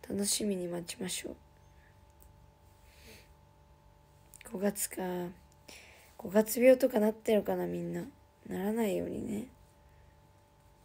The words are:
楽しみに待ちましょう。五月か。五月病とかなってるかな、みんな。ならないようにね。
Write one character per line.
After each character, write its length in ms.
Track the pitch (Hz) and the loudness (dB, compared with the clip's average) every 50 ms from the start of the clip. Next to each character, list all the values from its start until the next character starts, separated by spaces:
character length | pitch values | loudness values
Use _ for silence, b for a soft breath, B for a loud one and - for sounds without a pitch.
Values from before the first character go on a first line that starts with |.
| - - | -10 -6
楽 160 | 208 196 202 | -6 -4 -2
し 200 | 202 - - 220 | 0 0 0 0
み 100 | 208 196 | -2 -2
に 140 | 185 175 175 | -4 -4 -6
待 160 | 170 175 170 | -6 -8 -8
ち 180 | 175 - - | -10 -10 -8
ま 60 | 190 180 | -6 -6
し 180 | - - - | -6 -8 -8
ょ 40 | - | -12
う。 60 | - - - - - - - - b b b b b b - - - - - - - - - - - _ - - B B B B B B B B B B B B B - - - - - - _ - _ _ - - _ - _ - - - - - - - - | -14 -14 -20 -20 -20 -20 -20 -20 b b b b b b -20 -20 -20 -20 -20 -20 -20 -20 -20 -20 -20 _ -20 -20 B B B B B B B B B B B B B -20 -20 -20 -20 -20 -20 _ -20 _ _ -20 -20 _ -20 _ -20 -20 -20 -20 -20 -20 -18 -12
五 80 | 226 190 | -8 -2
月 280 | 196 202 196 - - - | -2 -2 0 -2 -6 -6
か。 140 | - - 190 180 180 180 180 175 185 - - - - - - B B B B B B B B B B | -6 -6 -6 -4 -4 -4 -6 -8 -10 -16 -20 -20 -20 -20 -20 B B B B B B B B B B
五 140 | - - 190 | -14 -12 2
月 320 | 180 214 220 214 - 247 | 2 2 2 4 2 6
病 160 | 240 262 262 254 | 8 8 8 8
と 100 | 269 254 | 6 2
か 120 | - 220 | 4 4
な 80 | 208 220 | 2 2
っ 40 | |
て 220 | 220 - - - 220 | 0 0 0 2 2
る 80 | 208 | 2
か 140 | 202 - 190 | 2 2 -2
な、 100 | 180 180 | -2 -2
み 140 | 175 175 175 | -4 -4 -6
ん 120 | 170 170 | -6 -4
な。 120 | 170 175 170 277 - - - - _ _ - - | -6 -6 -8 -8 -14 -20 -20 -20 _ _ -12 -8
な 180 | 180 180 190 | -6 -4 -2
ら 60 | 202 | -2
な 140 | 214 233 226 | 0 0 0
い 100 | 202 180 | 0 0
よ 100 | 175 175 | -2 -4
う 20 | 180 | -4
に 180 | - - - | -6 -6 -6
ね。 220 | - 208 208 240 262 - - - - _ b b b b b b b b b b - _ - _ _ _ _ _ - - _ - | -6 -6 -6 -8 -10 -16 -20 -20 -20 _ b b b b b b b b b b -20 _ -20 _ _ _ _ _ -20 -20 _ -20